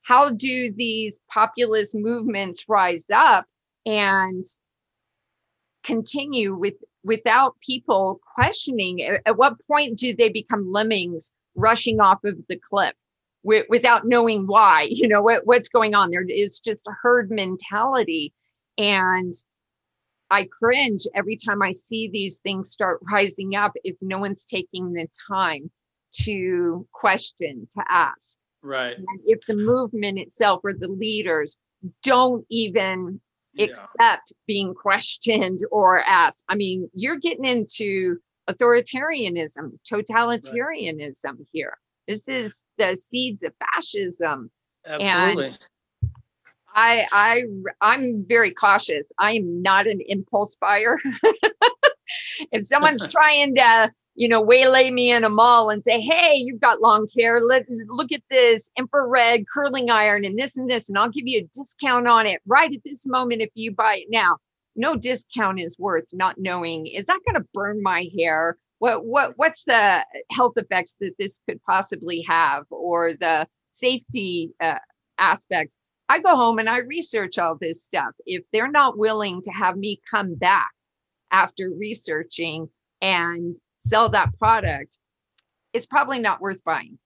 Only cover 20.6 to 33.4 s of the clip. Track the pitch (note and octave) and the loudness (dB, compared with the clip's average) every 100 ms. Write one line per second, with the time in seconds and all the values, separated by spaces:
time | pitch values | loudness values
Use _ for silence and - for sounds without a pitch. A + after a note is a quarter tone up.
20.6 | A3+ B3+ C4 G3+ - G3+ F#3+ A3 A#3 G3+ | 0 2 0 -2 -4 -4 -4 -6 -4 -2
21.6 | F#3+ F#3 - A3+ A3 G3+ G3 - G3 F#3+ | -2 -4 -10 -8 -6 -6 -8 -8 -8 -8
22.6 | F#3+ - F#3+ - F3 G3+ G3+ G3 F#3+ G3 | -10 -6 -4 -4 -2 0 0 -2 -6 -2
23.6 | G#3 - F#3+ F#3 F#3+ F#3+ G3+ G3 - F#3+ | -2 -4 -12 -10 -8 -6 -6 -8 -8 -8
24.6 | F#3 F#3 F3+ F3 D#3+ - - F#3+ F3+ D3 | -8 -10 -8 -8 -8 -14 -8 -2 -2 -4
25.6 | D3+ _ _ _ _ - A3 G3+ F#3 F3+ | -10 _ _ _ _ -8 -6 -4 -2 0
26.6 | F3 E3+ - - G#3 F#3+ - _ E3 C3 | -2 -4 -12 -2 0 0 -4 _ -10 -10
27.6 | - G#3 - F3+ D3+ - - - _ _ | -16 -10 -2 0 0 -4 -20 -20 _ _
28.6 | C#3 C3+ B2 B2 F#3 F#3+ F#3+ A3 - G#3 | -8 -6 -6 -8 -14 -6 -2 -2 -2 -4
29.6 | G#3+ B3 A#3+ A3 G3+ G3 F3 - G#3 F3+ | 0 0 -2 -6 -6 -6 -12 0 0 0
30.6 | G3+ F3+ F3+ F#3+ A3 G#3+ F#3+ D#3+ D3 - | -4 -8 -10 -8 -6 -6 -2 -2 -4 -10
31.6 | _ _ F#3 _ C4 B3+ B3+ A#3+ - A3+ | _ _ -18 _ 2 4 4 0 -4 -4
32.6 | G#3+ F#3+ F#3+ F#3 F3+ F#3+ _ _ | -2 -2 -2 -4 -8 -12 _ _